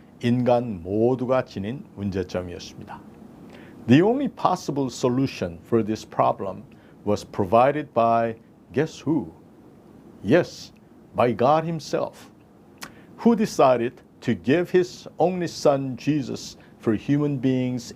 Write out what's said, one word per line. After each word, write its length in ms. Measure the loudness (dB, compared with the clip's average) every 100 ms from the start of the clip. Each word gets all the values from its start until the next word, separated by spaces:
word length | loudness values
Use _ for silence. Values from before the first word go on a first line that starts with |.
| -20 -4
인간 580 | 0 2 4 2 0 -8
모두가 640 | -4 2 2 2 0 -2 -2
지닌 400 | -6 -8 -8 -12 -8
문제점이었습니다. 1040 | -4 -4 -4 -6 -8 -12 -16 -18 -18 -18 -20 -20 -20 -20 -20 -20 -20 -4 4
The 140 | 6
only 280 | 6 2 -2
possible 580 | -2 -2 -2 -4 -4 -4
solution 720 | -2 -2 0 -2 -4 -8 -10
for 200 | -2 0
this 220 | 0 -4 -4
problem 580 | 0 0 0 -6 -10 -16 -20 -20 -8 -2
was 180 | -2
provided 720 | -4 -4 2 4 4 2 -2
by, 420 | 0 2 2 0 -6 -16 -20 -8
guess 260 | -4 -4 -4
who? 320 | -2 -2 -4 -14 -20 -20 -20 -20 -20 -20 -20 -8
Yes, 480 | 2 2 2 -6 -20 -20 -20 -20 -8 0
by 160 | 0
God 320 | 2 2 2
himself, 680 | 0 -6 -6 -6 -6 -10 -20 -20 _ -20 -20 -20 -20 -20 -20 0
who 180 | 2 2
decided 680 | 0 4 4 4 0 -8 -20 -8
to 140 | -4 -2
give 340 | 2 0 2
his 380 | 0 0 -6 -10 -2
only 280 | -2 0 -6
son 500 | 0 2 2 -2 -6
Jesus 600 | -2 -2 -2 -10 -12 -18 -20 -6
for 140 | -2
human 440 | -2 0 0 0 0
beings' 560 | 0 0 -2 -6 -10